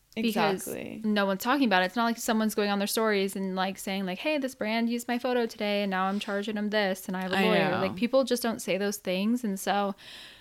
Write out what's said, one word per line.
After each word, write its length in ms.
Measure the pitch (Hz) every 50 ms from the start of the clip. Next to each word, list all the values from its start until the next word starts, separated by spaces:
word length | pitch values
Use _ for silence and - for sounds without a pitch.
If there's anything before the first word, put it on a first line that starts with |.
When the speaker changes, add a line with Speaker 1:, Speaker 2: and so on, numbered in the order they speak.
| _ _ -
Speaker 1:
Because 520 | 226 226 233 208 202 165 156 190 185 -
Speaker 2:
Exactly. 340 | - - - - - - 220 214
Speaker 1:
no 200 | 214 208 208 202
one's 180 | 196 196 196 -
talking 220 | 240 269 294 277
about 180 | 226 190 185 185
it. 40 |
It's 100 | 185 -
not 80 | 233 233
like 140 | 233 226 -
someone's 360 | - - 226 220 220 220 214
going 140 | - 208 208
on 100 | 202 202
their 80 | 202
stories 480 | 208 - 233 220 220 208 196 190 196 -
and, 220 | 202 196 190 185
like, 220 | 190 185 196 190 -
saying, 260 | - 202 190 196 196
like, 140 | 180 185 -
"Hey, 180 | - 302 311
this 180 | 294 262 254 -
brand 360 | - 214 214 220 233 233 233
used 180 | 240 240 240 -
my 100 | 240 240
photo 280 | - 254 247 247 233
today, 360 | 226 - - 214 208 202 202 202
and 80 | 196
now 140 | 190 185 190
I'm 160 | 190 196 208
charging 360 | - - 202 202 202 220 214
them 120 | 208 208 208
this, 400 | 208 214 208 190 190 - - -
and 80 | 185
I 60 | 185 185
have 100 | 185 185
a 40 | 190
Speaker 2:
I 40 | 190
Speaker 1:
lawyer." 260 | 185 180 - - -
Speaker 2:
know. 100 | - -
Speaker 1:
Like, 160 | - 190 -
people 260 | 180 240 233 - 269 269
just 180 | 240 247 240 -
don't 180 | 233 214 -
say 160 | - - 170
those 220 | 190 202 202 214 -
things, 440 | - 196 180 185 196 220 240 247 -
and 140 | 208 190 190
so 360 | - 196 190 202 202 196 196 - - - - - - - - -